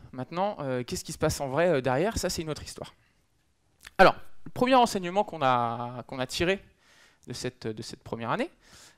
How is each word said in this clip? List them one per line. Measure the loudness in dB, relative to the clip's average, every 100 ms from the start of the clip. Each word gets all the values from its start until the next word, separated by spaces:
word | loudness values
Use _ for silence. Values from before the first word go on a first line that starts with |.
| -14
Maintenant, | -12 -6 -2 -2 -2
euh, | -4 -4
qu'est-ce | -4 -8
qui | -8
se | -2
passe | -2 0
en | -2
vrai, | 2 4
euh, | 4
derrière ? | 2 2 0 0
Ça | -4
c'est | -4
une | -6
autre | -8
histoire. | -10 -12 -14 _ _ _ _ _ _ _ _ _ -4 6
Alors, | 6 6 -8 -10
le | -6
premier | 0 4
enseignement | 6 4 2 -2 0
qu'on | -2 2
a, | 4 4 2 -2 -6 -10 -10
qu'on | -6
a | -4
tiré | 0 0 0 -4 _ _ _ _ _ -14
de |
cette, | -8 -8 -6 -8
de | -8
cette | -10 -12
première | -10 -6 -4
année, | -2 -4 _ _ -20 -20